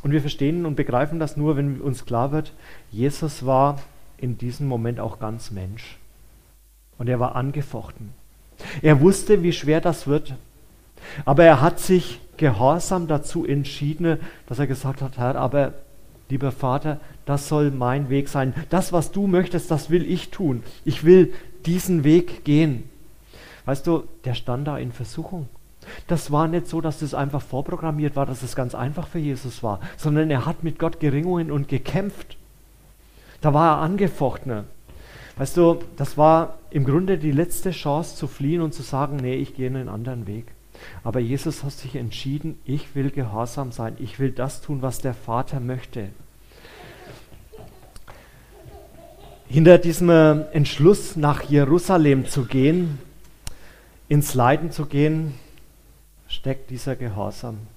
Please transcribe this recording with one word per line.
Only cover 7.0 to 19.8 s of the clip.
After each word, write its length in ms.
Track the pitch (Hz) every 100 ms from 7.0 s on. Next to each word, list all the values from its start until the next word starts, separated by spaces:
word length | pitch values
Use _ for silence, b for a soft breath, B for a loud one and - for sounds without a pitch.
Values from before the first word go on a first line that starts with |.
| 120
er 120 | 123
war 140 | 127
angefochten. 760 | 127 135 147 143 117 - - 107 - - - - - B 143
Er 180 | 156 143
wusste, 420 | 165 196 - 208
wie 100 | 170
schwer 280 | 156 143 160
das 260 | 175 156 139
wird. 280 | 147 - 131 - _ - - _ - B B
Aber 200 | 139 139
er 160 | 165 139
hat 180 | 160 -
sich 400 | - 185 - - - -
gehorsam 720 | 151 98 131 170 - 185 165
dazu 360 | 147 135 170
entschieden, 760 | - 143 131 - 147 156 165 156 B B -
dass 120 | 123
er 80 | 143
gesagt 360 | 135 139 127
hat, 160 | 131 123
„Herr, 180 | 123 135
aber 380 | 131 143 135 - - - - - -
lieber 240 | 135 139
Vater, 480 | 123 131 135 156 147 B B
das 240 | - 143 143
soll 220 | 151 147
mein 380 | 135 123 135 139
Weg 180 | 139 139
sein. 260 | 143 131 123 160
Das, 220 | 175 -
was 200 | 175 143
du 140 | 202 202
möchtest, 440 | 180 180 175 -
das 200 | 151